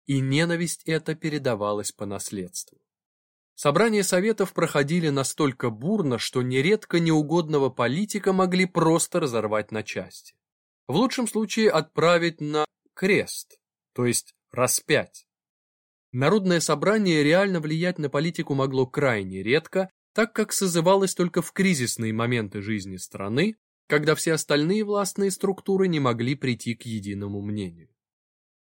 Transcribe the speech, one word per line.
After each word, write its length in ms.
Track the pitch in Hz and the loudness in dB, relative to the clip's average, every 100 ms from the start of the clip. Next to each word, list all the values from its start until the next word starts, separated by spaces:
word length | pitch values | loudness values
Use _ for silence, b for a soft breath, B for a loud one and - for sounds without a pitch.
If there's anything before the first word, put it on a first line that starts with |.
| - | -4
и 120 | 139 | -2
ненависть 640 | 131 143 170 170 170 - - | 0 0 0 0 -4 -6 -4
эта 300 | 160 160 160 | -4 -4 -6
передавалась 760 | 160 147 131 107 104 104 101 | -4 -4 -2 -2 -2 -2 -6
по 140 | - 101 | -8 -8
наследству. 760 | 98 - 101 90 - - _ _ _ _ _ _ _ _ - | -8 -8 -10 -10 -12 -16 _ _ _ _ _ _ _ _ -4
Собрания 480 | 147 160 226 214 | 0 4 4 2
советов 500 | 185 185 214 214 185 | 2 2 2 0 -2
проходили 560 | - 165 151 139 175 160 | 0 0 0 2 2 2
настолько 640 | 139 131 - 147 123 123 | 0 -2 0 0 0 -4
бурно, 480 | 107 151 220 147 117 | -4 -2 0 0 -2
что 240 | - 131 | -2 -2
нередко 560 | 127 131 160 214 - 170 | 0 0 2 0 0 0
неугодного 720 | 165 156 147 175 156 151 131 | 4 2 2 0 2 2 0
политика 600 | - 120 151 214 208 196 | 0 0 0 -2 -2 0
могли 360 | 185 180 180 180 | 2 2 2 2
просто 520 | 170 160 165 - 175 | 2 4 4 2 -2
разорвать 520 | 147 117 104 107 104 | 0 -2 0 -2 -2
на 100 | 107 | -6
части. 540 | 104 104 92 - - _ _ _ _ _ - | -6 -8 -10 -14 -20 _ _ _ _ _ -4
В 100 | 151 | 0
лучшем 320 | 254 - 233 | 0 0 -2
случае 440 | 220 220 226 220 | -2 -2 2 4
отправить 680 | 160 160 - 160 175 170 160 | 2 0 0 2 4 0 -4
на 260 | 151 151 151 _ _ | -4 -2 -4 _ _
крест, 680 | - 190 165 - - - _ _ _ _ | -4 0 2 0 -8 -14 _ _ _ _
то 120 | - 123 | -2 0
есть 300 | 117 - _ _ | 0 -4 _ _
распять. 760 | - 123 - - 135 92 - _ _ _ _ _ _ _ _ _ | -2 0 0 0 0 0 -10 _ _ _ _ _ _ _ _ _
Народное 480 | 123 143 214 185 170 | -2 2 2 2 0
собрание 640 | 160 147 170 220 190 156 | 2 0 2 2 2 4
реально 360 | 147 175 202 175 | 4 4 2 0
влиять 380 | 151 160 180 175 | -2 -2 -2 -2
на 100 | 143 | -2
политику 460 | 143 165 170 156 | -2 -2 -4 -4
могло 320 | 139 131 131 127 | 0 0 0 0
крайне 560 | - 139 107 95 95 | 0 0 0 -2 -6
редко, 480 | 104 147 - 185 185 _ _ | 0 0 0 -4 -4 _ _
так 200 | - 226 | -2 -2
как 200 | - 208 | 0 -2
созывалось 640 | - 190 170 170 196 190 - | 0 0 2 4 4 2 0
только 260 | 175 175 | -2 -2
в 100 | - | -4
кризисные 640 | - 190 147 117 - 110 | 0 2 2 -2 -4 -4
моменты 480 | 110 120 120 101 104 | -2 0 0 -2 -6
жизни 360 | 98 107 95 92 | -6 -6 -6 -12
страны, 580 | - 98 98 123 208 - _ _ - | -14 -8 -4 0 0 -2 _ _ -2
когда 260 | 147 151 | 0 2
все 200 | 151 170 | 0 0
остальные 500 | 156 - 147 156 214 | -2 0 0 2 0
властные 480 | 208 202 190 - 196 | 0 -2 -2 -2 -2
структуры 560 | - 196 190 - 190 190 | 0 -2 -2 -2 0 2
не 120 | 156 | 2
могли 360 | 131 117 120 143 | 0 0 -2 -2
прийти 400 | 135 113 120 113 | -2 -4 -4 -6
к 80 | |
единому 580 | 120 110 101 98 101 101 | -6 -8 -6 -8 -8 -8
мнению. 480 | 104 104 92 85 78 _ _ _ _ _ _ _ _ | -6 -6 -6 -10 -20 _ _ _ _ _ _ _ _